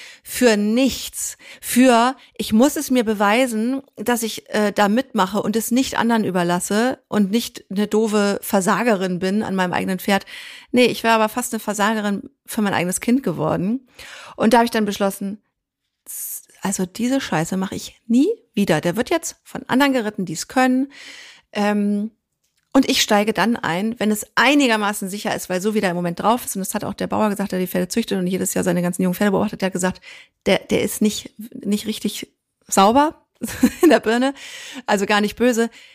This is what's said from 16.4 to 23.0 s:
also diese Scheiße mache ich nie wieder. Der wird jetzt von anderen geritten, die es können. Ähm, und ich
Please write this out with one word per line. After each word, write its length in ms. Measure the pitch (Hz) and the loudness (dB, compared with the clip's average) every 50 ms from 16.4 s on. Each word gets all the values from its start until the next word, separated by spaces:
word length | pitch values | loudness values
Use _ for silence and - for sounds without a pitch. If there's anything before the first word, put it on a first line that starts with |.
| - _ _ _ | -16 _ _ _
also 240 | - 185 202 - 185 | -6 -6 -4 -4 -4
diese 360 | 185 - - 226 247 269 269 | -6 -4 -4 -2 0 0 -2
Scheiße 360 | - - 190 156 165 - 190 185 | -2 -2 -2 -2 -2 -2 -2 -4
mache 180 | 185 190 - | -4 -4 -6
ich 260 | - - - - _ _ | -10 -12 -12 -18 _ _
nie 220 | - 233 247 294 392 466 - _ _ - | 0 2 4 4 2 0 -4 _ _ -2
wieder. 280 | 202 202 - 170 151 | -2 2 2 2 0
Der 140 | - 175 170 | 2 -2 -2
wird 140 | 214 247 - | -2 -2 -2
jetzt 280 | 349 330 - - - _ _ | -2 -2 -2 -6 -14 _ _
von 200 | - - - - - | -16 -16 -14 -6 -2
anderen 260 | - 254 285 277 262 | 0 2 2 2 2
geritten, 320 | 254 208 214 208 - 190 | 0 -2 -4 -4 -6 -6
die 80 | - 156 | -6 -6
es 140 | - - - | -8 -8 -4
können. 440 | - 269 254 262 254 262 269 269 - - - - - - - - - - _ _ - | 0 2 2 4 2 2 0 -2 -6 -18 -20 -20 -20 -20 -20 -20 -20 -20 _ _ -4
Ähm, 580 | 208 202 208 208 208 202 202 208 208 208 220 _ _ _ _ _ _ _ _ _ _ _ _ - | -2 0 0 0 0 0 0 0 -2 -4 -6 _ _ _ _ _ _ _ _ _ _ _ _ 2
und 140 | 269 269 - | 2 2 2
ich 120 | 277 - | 2 0